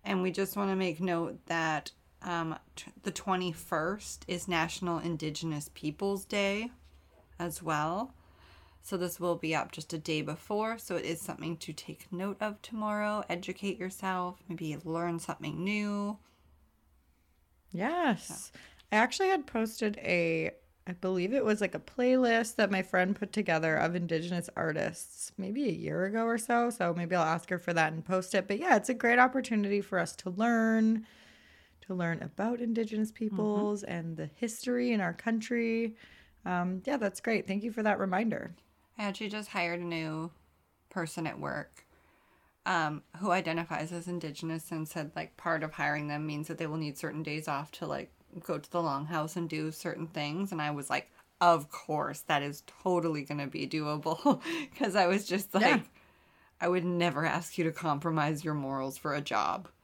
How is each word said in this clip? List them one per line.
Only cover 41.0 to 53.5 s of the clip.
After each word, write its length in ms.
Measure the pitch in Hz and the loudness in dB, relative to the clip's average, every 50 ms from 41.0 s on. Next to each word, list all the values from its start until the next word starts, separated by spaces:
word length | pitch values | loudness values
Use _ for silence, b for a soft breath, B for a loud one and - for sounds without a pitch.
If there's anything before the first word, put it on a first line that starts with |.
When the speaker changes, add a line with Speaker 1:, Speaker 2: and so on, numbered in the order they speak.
| 165 160 - 175 165 | -4 -4 -4 -4 -4
Speaker 1:
at 140 | 151 - 139 | -4 -4 -4
work, 480 | 147 143 131 151 - - _ - - b b b b b b b b b b b b b b _ _ | -4 -4 -4 -4 -6 -10 _ -20 -20 b b b b b b b b b b b b b b _ _
um, 340 | - 185 170 160 151 151 143 - _ - | 0 2 2 2 0 -2 -4 -8 _ -10
who 140 | 165 190 208 | -4 2 2
identifies 600 | 175 190 - 170 165 165 170 165 165 - 156 160 | 4 4 2 0 0 -2 -2 -2 -2 -4 -4 -4
as 160 | 175 170 165 | -6 -8 -6
Indigenous 640 | 180 175 170 165 156 143 - 165 160 160 160 160 - | -4 -6 -4 -4 -6 -8 -6 -6 -4 -4 -4 -6 -6
and 160 | 170 156 160 | -6 -6 -6
said, 240 | 151 - 170 151 151 - | -4 -6 -6 -6 -6 -6
like, 200 | - 156 - _ | -8 -10 -10 _
part 260 | - - 170 165 156 156 | -6 -2 0 0 0 0
of 100 | 156 156 | -4 -4
hiring 360 | - 147 147 147 151 147 147 | -2 0 0 0 0 -2 -2
them 180 | 147 147 156 | -4 -4 -2
means 200 | 156 151 147 156 160 | -2 -4 -4 -4 -6
that 100 | 160 156 | -4 -4
they 80 | 170 | -4
will 100 | 151 151 | -2 -2
need 180 | 160 156 147 143 - | -2 -4 -4 -6 -6
certain 240 | - 151 135 151 160 | -6 -6 -4 -4 -4
days 240 | 151 147 156 156 | -4 -4 -4 -4
off 240 | - 147 139 147 - | -2 -4 -4 -4 -8
to, 160 | - - 170 | -10 -8 -6
like, 240 | 156 147 143 - - _ _ _ _ - 170 | -4 -4 -6 -6 -10 _ _ _ _ -16 -12
go 180 | - - 165 | -6 -4 -4
to 140 | 147 147 - | -4 -6 -4
the 80 | - 175 | -2 0
longhouse 540 | 165 156 139 139 147 156 175 156 151 160 - | 0 2 0 0 -2 -2 -2 -2 -2 -2 -2
and 120 | 180 170 | -4 -4
do 240 | 156 160 156 156 156 | -2 -2 -2 -2 -4
certain 360 | 156 - - 170 - - 160 | -6 -6 -6 -6 -4 -4 -8
things. 440 | 160 - 156 147 147 151 180 202 196 | -6 -4 -4 -2 -2 -2 -2 -2 -2
And 80 | 180 160 | -2 -2
I 120 | 151 147 | -2 -2
was 180 | 147 143 135 - | -2 -2 -2 -2
like, 220 | 123 139 - b b b b b _ _ | -2 -2 -2 b b b b b _ _
"Of 300 | 180 175 170 160 143 - | 8 8 8 8 4 -6
course, 520 | - - - - 151 151 139 139 139 - | -12 -12 -4 -2 -2 0 0 -2 -4 -6
that 200 | - - 156 143 | 0 2 2 2
is 220 | 143 143 143 - - - - - | 2 -2 -6 -8 -14 -20 -20 -4
totally 420 | - 185 180 175 160 170 156 151 139 | 0 2 2 4 4 2 0 -2 -4
gonna 220 | - 151 147 143 | -4 -4 -4 -4
be 220 | 135 | -4